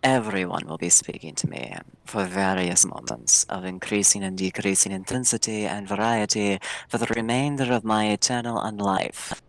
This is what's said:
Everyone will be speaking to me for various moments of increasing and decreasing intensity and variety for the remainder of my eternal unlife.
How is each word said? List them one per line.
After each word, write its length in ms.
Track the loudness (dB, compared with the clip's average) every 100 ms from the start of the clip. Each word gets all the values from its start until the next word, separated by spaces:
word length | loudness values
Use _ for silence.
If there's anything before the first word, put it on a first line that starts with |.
Everyone 640 | 6 4 2 -2 -2 -4
will 120 | -6 -4
be 120 | 2
speaking 460 | 2 2 -10 -10
to 140 | -6 -4
me 260 | -4 -10 -12 -14 -20
for 200 | -8 -2
various 600 | -2 0 0 2 2 2
moments 580 | 2 0 -10 -8 2 2
of 180 | 2 -4
increasing 600 | -6 -8 -2 2 4 2
and 140 | 0 -2
decreasing 540 | -4 0 0 2 0
intensity 760 | -2 -4 -2 0 0 -2 -2
and 220 | -2 -4 -4
variety 720 | 0 2 2 2 2 2 0 -4 -10 -6
for 100 | -2
the 160 | 0
remainder 560 | -2 0 0 0 0 2
of 120 | 2
my 220 | 2 2
eternal 540 | 4 2 2 0 -2 -2
unlife. 800 | -2 0 0 2 0 -6 -10 -12